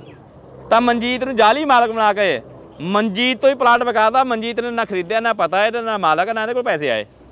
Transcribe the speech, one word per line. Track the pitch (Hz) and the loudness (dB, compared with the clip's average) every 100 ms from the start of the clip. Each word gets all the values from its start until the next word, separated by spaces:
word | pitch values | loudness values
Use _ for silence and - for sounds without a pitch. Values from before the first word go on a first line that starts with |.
| - - - - - - - | -20 -20 -20 -20 -20 -20 -2
ਤਾਂ | 226 | 0
ਮਨਜੀਤ | 240 240 240 247 | 2 -2 -2 -4
ਨੂੰ | 262 240 | -4 2
ਜਾਲੀ | 214 247 | 4 4
ਮਾਲਕ | 302 247 233 | 2 2 2
ਬਣਾ | 226 214 | 0 0
ਕੇ | 202 202 127 - - - - | 2 0 -2 -6 -18 -20 -12
ਮਨਜੀਤ | 156 202 220 190 247 254 | -4 -2 -2 -2 -2 2
ਤੋਂ | 269 | 0
ਹੀ | |
ਪਲਾਟ | 269 247 240 | 2 4 4
ਵਿਕਾਤਾ। | 247 226 220 254 | 2 2 2 2
ਮਨਜੀਤ | 262 226 226 233 | 0 -2 -4 -4
ਨੇ | 240 | -4
ਨਾ | 233 | -4
ਖਰੀਦਿਆ, | 226 190 175 220 | -4 -4 -4 -2
ਨਾ | 226 | -2
ਪਤਾ | 220 170 185 214 | 0 0 2 0
ਇਹਦਾ, | 233 | 0
ਨਾ | 226 208 | -4 0
ਮਾਲਕ, | 170 156 190 | 2 2 0
ਨਾ | 220 | -2
ਇਹਦੇ | 220 | -4
ਕੋਲ | 247 | -4
ਪੈਸੇ | 240 170 147 | -2 -2 0
ਆਏ। | 110 104 - - | -2 -4 -14 -20